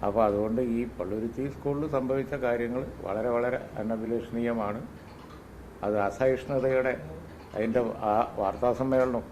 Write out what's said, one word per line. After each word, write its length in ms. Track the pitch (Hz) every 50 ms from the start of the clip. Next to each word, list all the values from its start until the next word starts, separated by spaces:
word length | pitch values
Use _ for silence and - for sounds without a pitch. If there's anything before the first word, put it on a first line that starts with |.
| -
അപ്പോൾ, 180 | 101 101 113 113
അതുകൊണ്ട് 380 | 104 101 104 107 110 113 120 127
ഈ 240 | 120 113 117 123 117
പള്ളുരുത്തി 600 | - - 87 92 101 110 107 117 104 127 131 143
സ്കൂളിൽ 400 | 139 - - 143 143 143 151 156
സംഭവിച്ച 460 | 143 135 127 127 131 135 135 - -
കാര്യങ്ങൾ 520 | 139 123 120 120 117 120 117 120 127 139 - - -
വളരെ, 280 | 92 92 98 107 110 123
വളരെ 400 | 120 120 120 123 123 127 - - -
അനഭിലഷണീയമാണ്. 1080 | 104 107 110 113 110 110 110 117 117 - - 117 117 117 120 117 113 107 101 104 117 139 - - - - - - - - - - - - - - - - - - - -
അത് 160 | 104 104 104
അസഹിഷ്ണുതയുടെ, 1040 | 101 101 98 - 135 131 131 127 - - 139 135 127 131 131 131 131 131 120 117 - - - - - - - - - - -
അതിൻ്റെ 260 | 98 107 113 113 123
ആ 540 | 120 113 - - 113 107 104 110 120 - -
വാർത്താ 360 | - 101 95 98 - 120 120 120
സമ്മേളനം 500 | 120 131 135 131 131 127 127 120 117 - -